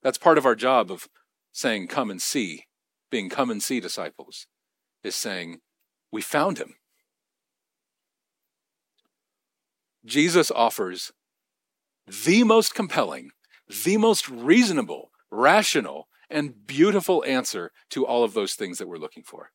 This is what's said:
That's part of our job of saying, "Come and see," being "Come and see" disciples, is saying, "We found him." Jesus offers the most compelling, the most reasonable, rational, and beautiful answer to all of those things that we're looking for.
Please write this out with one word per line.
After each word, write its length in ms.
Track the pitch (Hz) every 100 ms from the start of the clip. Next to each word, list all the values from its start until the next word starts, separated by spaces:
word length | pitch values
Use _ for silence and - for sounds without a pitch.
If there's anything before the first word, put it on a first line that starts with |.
That's 140 | 135 131
part 180 | 175 156
of 80 | 131
our 100 | 110
job 360 | 123 131 101
of 180 | 92 - _ _ _ _
saying, 360 | - 135 107 90
"Come 240 | 147 117
and 100 | 95
see," 460 | - 151 98 78 _ _ _ _ _
being 200 | 123 95
"Come 200 | - 127
and 140 | 107
see" 160 | - 127
disciples, 680 | 101 - 85 _ - - - _ _ _ _ _
is 120 | 107 -
saying, 460 | 113 95 85 85 _ _ _ _ _
"We 100 | 110
found 360 | - 151 151 143
him." 240 | - - _ _ _ _ _ _ _ _ _ _ _ _ _ _ _ _ _ _ _ _ _ _ _ _ _ _ _ _ _ _ _ _ 113
Jesus 440 | 127 165 175 160
offers 600 | - 117 - 95 90 - _ _ _ _ _ _ _ _ _ _
the 360 | 98 - 202
most 300 | 233 220 214
compelling, 580 | - 196 - 104 71 - _ _ _ _
the 300 | - 170 208
most 300 | 220 208 -
reasonable, 840 | 123 123 208 240 160 101 71 - _ _
rational, 800 | 104 131 196 208 151 95 71 - _ _
and 360 | 156 147 113 104
beautiful 580 | 139 180 202 175 175 -
answer 460 | 131 123 104 85 _ _
to 160 | - 131
all 180 | 120
of 100 | 117
those 220 | 104 98 -
things 220 | 101 85
that 100 | 90
we're 100 | 85
looking 260 | 76 -
for. 280 | - - -